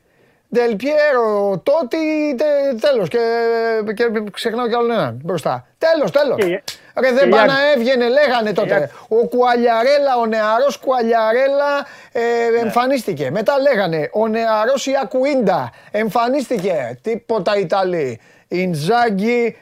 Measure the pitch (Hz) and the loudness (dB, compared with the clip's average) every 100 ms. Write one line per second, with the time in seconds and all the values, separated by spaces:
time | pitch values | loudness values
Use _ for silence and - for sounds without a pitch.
0 | _ _ _ _ _ 240 240 202 269 302 | _ _ _ _ _ -2 0 0 -2 0
1 | 302 254 220 208 202 190 - 311 247 320 | 2 2 0 0 0 -2 0 0 0 -2
2 | 311 311 302 240 302 285 277 226 294 254 | -2 0 -2 0 0 0 0 0 0 0
3 | 165 240 226 233 233 233 226 220 214 214 | 0 0 0 0 0 0 0 -2 -2 -2
4 | 240 214 208 - 233 226 240 240 233 226 | -2 -2 -6 -6 -4 -2 -2 0 0 0
5 | 135 117 165 180 165 127 - _ 320 330 | -2 -4 -6 -4 -4 -4 -8 _ 0 2
6 | 208 285 294 139 185 190 - - - - | 2 2 2 0 0 -2 -8 -16 -12 -2
7 | 262 254 285 302 311 269 285 285 233 254 | 2 4 4 6 4 4 2 2 2 2
8 | 240 269 277 240 214 208 190 196 143 - | 2 2 2 2 0 -2 0 0 -2 -6
9 | - 220 226 247 247 247 240 226 247 285 | -2 0 0 2 2 2 2 2 2 2
10 | 277 247 226 220 214 226 277 - 277 254 | 2 0 0 0 0 2 0 -2 -2 0
11 | 226 233 220 240 269 277 285 285 277 - | 2 2 2 2 2 0 0 -2 -6 -14
12 | - - 233 233 233 233 226 233 254 269 | -10 -4 -2 0 0 0 0 0 0 0
13 | 214 147 131 180 226 285 277 214 185 160 | -2 -4 -4 -2 0 0 2 2 0 -2
14 | 147 214 220 220 226 214 220 277 269 269 | -2 -2 -2 0 0 0 0 0 -2 -2
15 | 208 262 277 269 190 165 123 - - 208 | -2 -2 0 0 0 0 -4 -10 -8 -4
16 | 226 240 240 285 240 226 190 160 120 123 | -2 0 0 0 -2 -2 -2 -2 -4 -8
17 | 214 226 - 220 214 208 185 202 190 175 | -6 -6 -4 -2 0 0 0 0 0 -2
18 | 131 117 _ _ - 180 185 156 160 240 | -4 -6 _ _ -8 -4 -2 -2 0 0
19 | 240 196 220 240 233 - | 0 0 0 0 -2 -4